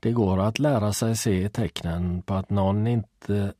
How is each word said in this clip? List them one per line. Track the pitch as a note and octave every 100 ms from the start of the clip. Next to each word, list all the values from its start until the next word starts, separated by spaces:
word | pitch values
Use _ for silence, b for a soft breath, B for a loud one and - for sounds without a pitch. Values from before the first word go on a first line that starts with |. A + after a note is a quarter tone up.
Det | A2
går | A#2+ G2 F#2+
att | G2+ A2
lära | D3 B2+ G#2
sig | G2+ A2+ A2+
se | A#2+ F#2+ G2
tecknen | A2 F#2+ - E2 E2 F2+ F2+
på | -
att | F#2+ F#2+
någon | G2+ F#2+ G2+ A2
inte, | A#2+ G#2 _ - G2+ G2